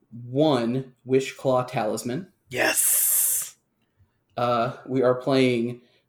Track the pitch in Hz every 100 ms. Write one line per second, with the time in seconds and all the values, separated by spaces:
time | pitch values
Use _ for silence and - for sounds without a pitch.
0 | _ 117 120 131 156 127 117 131 135 _
1 | 123 131 131 - 135 127 123 123 110 110
2 | 120 135 190 _ - - - - - -
3 | - - - - - - _ _ _ _
4 | _ _ _ - 120 117 120 - - 131
5 | 127 127 - 135 127 120 120 123 _ _